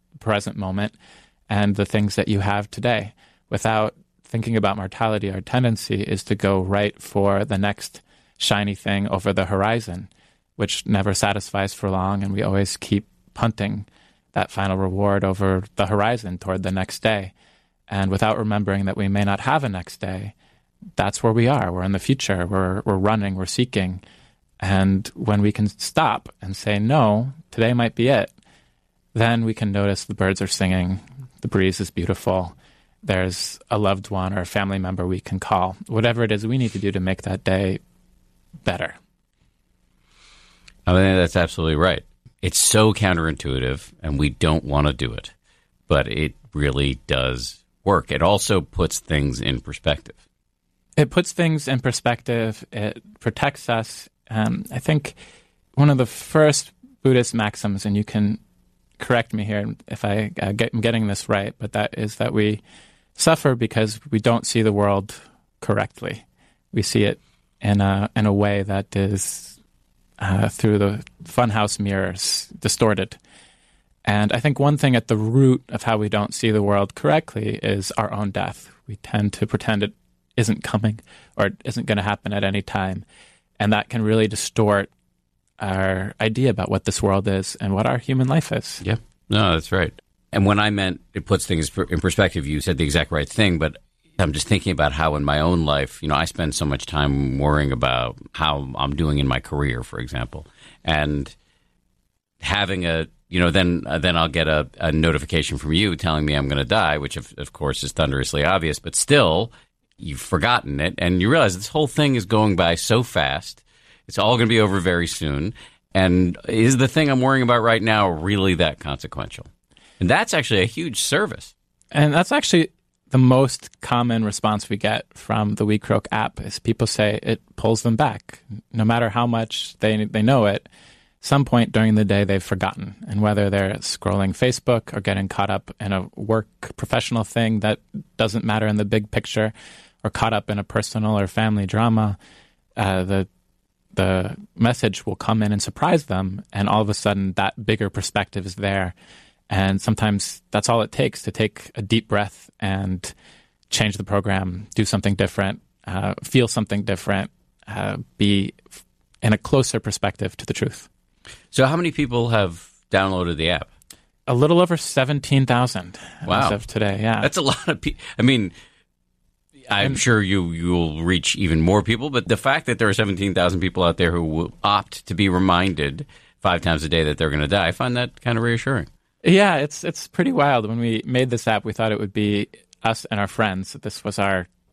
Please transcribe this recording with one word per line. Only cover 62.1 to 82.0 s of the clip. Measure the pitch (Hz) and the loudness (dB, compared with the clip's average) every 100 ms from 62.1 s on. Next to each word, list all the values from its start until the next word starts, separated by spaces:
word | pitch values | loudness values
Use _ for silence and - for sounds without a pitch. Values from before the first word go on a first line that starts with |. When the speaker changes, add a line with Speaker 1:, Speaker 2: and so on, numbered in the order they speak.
| - | -4
Speaker 1:
that | 117 | -4
we | 104 107 107 _ - - _ _ - | 0 0 0 _ -20 -20 _ _ -2
suffer | - 160 147 123 | 2 4 2 0
because | 113 117 110 107 - | 0 0 -2 -4 -4
we | 110 | 0
don't | 113 117 - | 2 0 0
see | 117 | 2
the | 110 | 2
world | 101 101 98 98 - - _ _ - | 4 2 2 -2 -12 -20 _ _ -12
correctly. | - 104 104 - - - _ _ _ _ _ | -2 -2 -2 -6 -10 -10 _ _ _ _ _
We | - | -4
see | 101 117 | -2 2
it | 104 - _ _ _ _ | 0 0 _ _ _ _
in | 107 101 | 0 2
a, | 98 98 104 - | 2 2 0 0
in | 107 | 2
a | |
way | 101 101 101 | 2 2 0
that | 98 98 98 101 | -2 -4 -4 -2
is, | 98 98 - - - - _ _ _ _ _ - | 0 0 -4 -10 -16 -20 _ _ _ _ _ -8
uh, | 101 95 110 | -2 0 0
through | - 117 104 | 0 2 4
the | 101 107 - - | 2 -2 -10 -18
funhouse | - - 120 107 104 - | -8 0 0 2 -2 -2
mirrors, | 101 98 92 92 - - - - | -2 0 -2 -4 -4 -4 -6 -6
distorted. | - - 113 98 95 - _ - - _ _ _ _ _ | -4 2 2 2 -2 -8 _ -20 -20 _ _ _ _ _
And | - 104 104 | 0 2 2
I | 117 | 2
think | 147 135 | 0 2
one | 143 147 | 2 4
thing | 139 123 | 4 2
at | - | 2
the | 107 | 0
root | 110 127 135 127 - | 2 6 6 4 0
of | 110 | -6
how | - 110 | -2 0
we | 104 | 0
don't | 104 104 | 0 -2
see | - 113 | 0 2
the | 107 | 2
world | 101 101 98 | 2 2 0
correctly | - 151 156 - - 107 110 | -2 2 2 0 -6 -6 -4
is | 107 101 95 | -2 -2 -4
our | - 107 | -2 -2
own | 101 104 | -2 -4
death. | 95 92 - - _ - | -4 -6 -8 -20 _ -16
We | 104 | -16
tend | - 110 104 | -4 0 0
to | - 107 | -2 -4
pretend | 107 - 107 | -2 0 0
it | 104 - _ _ _ - | 0 -4 _ _ _ -2
isn't | 113 107 | 0 0
coming | - 107 110 110 - - _ - | -2 0 0 -2 -10 -20 _ -2
or | 101 | -2
it | 101 - | -2 -8
isn't | 123 - | -6 -2
gonna | 104 | -2